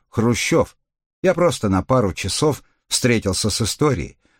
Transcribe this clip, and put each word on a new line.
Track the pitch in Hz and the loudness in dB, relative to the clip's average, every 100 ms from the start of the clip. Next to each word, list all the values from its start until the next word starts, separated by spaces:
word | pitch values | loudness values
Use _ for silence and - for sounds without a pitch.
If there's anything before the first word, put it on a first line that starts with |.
| _ | _
Хрущев. | - 113 120 - 165 - _ _ _ _ _ | -2 0 0 0 0 0 _ _ _ _ _
Я | 185 | 0
просто | 170 175 131 110 | 2 2 0 0
на | 95 | 0
пару | - 131 104 | 2 0 0
часов | 82 95 - 151 - _ _ _ | -2 -6 0 0 -2 _ _ _
встретился | - 123 113 98 90 110 | -2 0 0 0 -2 -2
с | - | -2
историей, | 110 - 151 117 76 - _ _ | -4 0 0 0 -6 -14 _ _